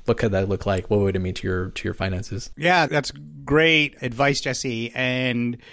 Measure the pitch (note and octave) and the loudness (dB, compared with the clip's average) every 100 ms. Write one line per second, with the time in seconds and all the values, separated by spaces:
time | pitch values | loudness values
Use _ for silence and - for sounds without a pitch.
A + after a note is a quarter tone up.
0 | - A#2 A2+ F#2+ G2 F#2+ G2+ F#2 - G#2 | -2 0 2 2 0 0 0 -2 2 2
1 | G2 F#2 F#2 F2+ - F#2 F2+ - F#2+ - | 2 0 -2 -4 -2 -2 -4 -6 -6 -4
2 | F#2+ F#2 - F#2+ - - E3+ F3+ D3 D3+ | -4 -4 -6 -8 -10 -4 2 4 4 0
3 | C#3+ C#3+ D3 D3 C#3 D3 E3 D#3 C#3+ - | -2 -8 -16 -12 2 4 6 4 2 -2
4 | B2+ A2+ C#3 B2+ C#3 B2 C3+ A2+ A#2 B2+ | -6 0 2 2 -2 -4 -4 -4 -4 -2
5 | B2+ B2+ B2+ A#2+ A#2+ A#2 - | -2 0 0 0 -2 -4 -12